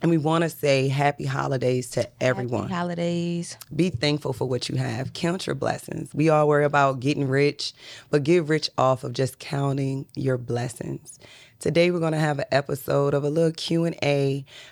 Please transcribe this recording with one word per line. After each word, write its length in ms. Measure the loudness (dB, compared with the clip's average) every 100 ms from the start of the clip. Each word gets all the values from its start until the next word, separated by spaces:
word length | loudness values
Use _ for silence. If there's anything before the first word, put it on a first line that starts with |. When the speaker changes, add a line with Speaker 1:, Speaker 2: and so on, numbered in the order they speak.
Speaker 1:
And 80 | 2
we 80 | 2
wanna 320 | 2 2 0
say 380 | 0 2 4 2
happy 380 | 2 0 0 -2
holidays 640 | -2 -2 0 0 0 -2
to 180 | -4 -4 -2
everyone. 400 | 0 0 -2 -4
Speaker 2:
Happy 100 | -2
holidays. 840 | -4 -4 -2 -2 -2 -2 -4 -6 -12 -6 0
Speaker 1:
Be 140 | 0
thankful 440 | 0 0 0 -2
for 140 | -4 -2
what 220 | -2 -2
you 80 | -2
have. 360 | -2 -4 -6
Count 320 | -4 -2 -2 -4
your 100 | -2
blessings. 580 | -2 -2 -6 -10 -6
We 160 | 0 4
all 180 | 4 4
worry 180 | 4 4
about 360 | 4 2 2
getting 260 | -2 0 0
rich, 460 | 2 2 0 -8 -12 -18 -20 -2
but 140 | 0
get 220 | 4 2 2
rich 240 | 0 0 2
off 260 | 2 2
of 100 | -2
just 240 | -2 -4 -4
counting 720 | -8 -2 -2 0 -2 -4 -8 -4
your 220 | -2 -2
blessings. 840 | -2 -4 -4 -8 -8 -10 -12 -20 -20 -20 -20 _
Today, 320 | 0 4 4
we're 80 | 2
gonna 180 | 0 0
have 220 | 0 0
an 60 | 0
episode 640 | 0 0 -4 0 0 2
of 100 | 0
a 60 | 0
little 220 | 2 0
Q 340 | 0 -2 0 0
and 100 | -2
A 420 | 0 2 0 -2 -8 -18 -20